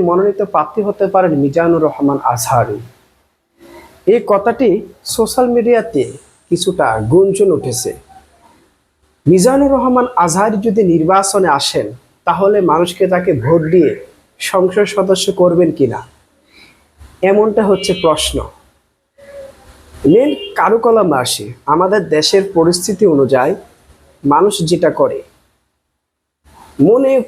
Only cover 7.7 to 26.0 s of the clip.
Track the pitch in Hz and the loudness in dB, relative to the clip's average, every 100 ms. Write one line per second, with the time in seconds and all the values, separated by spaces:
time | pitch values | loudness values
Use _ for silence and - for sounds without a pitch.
7.7 | 117 - - - - _ _ _ _ _ | -6 -8 -10 -16 -20 _ _ _ _ _
8.7 | _ _ _ _ _ - 185 214 269 277 | _ _ _ _ _ 2 4 4 2 2
9.7 | 269 254 247 311 - 170 170 214 214 226 | 2 2 0 0 0 0 0 0 -2 -2
10.7 | 202 190 165 156 190 190 202 180 139 - | 0 2 2 2 2 2 0 2 0 -2
11.7 | 156 107 120 _ _ - 165 196 208 180 | -4 -6 -8 _ _ -4 0 2 2 2
12.7 | 151 180 - 226 180 180 147 117 165 156 | 2 0 -2 -2 0 -2 -2 2 0 2
13.7 | 180 143 101 - _ _ - - 190 185 | 2 2 0 -10 _ _ -14 -4 0 0
14.7 | 185 196 208 190 190 - 185 180 170 170 | 0 0 0 0 0 -2 0 2 2 0
15.7 | 151 131 113 - _ _ _ _ _ - | 0 -2 -4 -12 _ _ _ _ _ -20
16.7 | _ _ _ - _ 185 202 220 214 208 | _ _ _ -20 _ 0 2 2 2 0
17.7 | 185 190 175 165 151 - 139 110 - _ | 0 -2 -2 0 -2 -4 -6 -8 -14 _
18.7 | _ _ _ _ _ 571 - - - - | _ _ _ _ _ -20 -20 -20 -20 -20
19.7 | - - - - 190 294 277 - - 175 | -20 -20 -4 2 2 2 -2 -8 -4 0
20.7 | 226 240 226 185 139 120 - 107 120 - | 0 2 2 2 -2 -2 -6 -10 -10 -2
21.7 | 156 185 208 175 156 156 196 196 170 165 | 0 0 0 -2 -2 0 0 0 0 2
22.7 | 175 - 196 202 147 127 131 135 196 - | 0 -2 0 2 2 2 2 0 -4 -10
23.7 | _ _ _ _ _ 139 147 202 196 165 | _ _ _ _ _ 0 2 2 0 -2
24.7 | 170 165 - 135 107 - _ _ _ _ | 0 0 0 -2 -2 -12 _ _ _ _
25.7 | _ _ _ | _ _ _